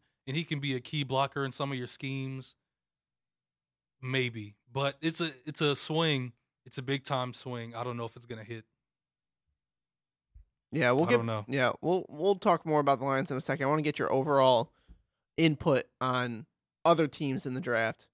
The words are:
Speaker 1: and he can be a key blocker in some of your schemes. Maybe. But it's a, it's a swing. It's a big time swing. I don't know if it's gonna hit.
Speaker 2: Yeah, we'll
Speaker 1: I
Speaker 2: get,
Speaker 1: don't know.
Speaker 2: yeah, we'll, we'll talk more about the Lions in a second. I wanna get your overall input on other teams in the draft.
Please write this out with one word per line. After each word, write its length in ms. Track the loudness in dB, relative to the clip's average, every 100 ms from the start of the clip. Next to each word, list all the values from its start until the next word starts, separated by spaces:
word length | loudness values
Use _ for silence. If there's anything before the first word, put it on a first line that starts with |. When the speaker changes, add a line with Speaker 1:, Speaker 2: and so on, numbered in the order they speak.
| _ _ -8
Speaker 1:
and 80 | -6
he 60 |
can 160 | -4 -4
be 160 | -4 -4
a 40 |
key 220 | -4 -6
blocker 400 | -2 0 0 -2 -6
in 60 |
some 180 | -4 -4
of 60 | -6
your 100 | -8
schemes. 680 | -10 -8 -6 -8 -10 -14 -20 _ _ _ _ _ _ _ _ _ _ _ _ _ _
Maybe. 540 | -4 -2 -2 -4 -10 -14 _
But 240 | -4 -4 -2
it's 200 | -4 -2
a, 100 | -4 -6 -10
it's 160 | 0
a 140 | 0 2
swing. 580 | 0 0 2 0 -4 -10 _ _ -12
It's 120 | -8
a 40 |
big 220 | -4 -4
time 300 | -2 -4 -4
swing. 420 | -8 -10 -10 -10 -8
I 80 |
don't 140 | -8 -8
know 80 | -10
if 100 | -12
it's 100 | -14
gonna 180 | -14
hit. 220 | -12 -14 -16 _ _ _ _ _ _ _ _ _ _ _ _ _ _ _ _ -20 -20 _ _
Speaker 2:
Yeah, 200 | 0 2
we'll 140 | 4 4
Speaker 1:
I 40 |
Speaker 2:
get, 80 | 2
Speaker 1:
don't 80 | 2
know. 200 | -4 -2
Speaker 2:
yeah, 240 | 0 0 0
we'll, 240 | 0 -2 -2
we'll 280 | -2 0 2
talk 300 | 2 2 2
more 140 | 2
about 200 | 4 2
the 60 | 2
Lions 240 | 0 -2
in 80 | -4
a 40 |
second. 240 | -4 -2 0
I 40 |
wanna 120 | 0
get 180 | 0 -2
your 120 | 0
overall 600 | 0 2 6 6 6 2 _ -20 -20 _ _ _ 4
input 460 | 4 4 2 2 0 -4
on 460 | -2 0 -2 -6 -14 _ _ _ 4
other 220 | 4 2
teams 380 | -2 -4 -4 -4
in 80 |
the 60 | -6
draft. 460 | -2 0 0 -2 -12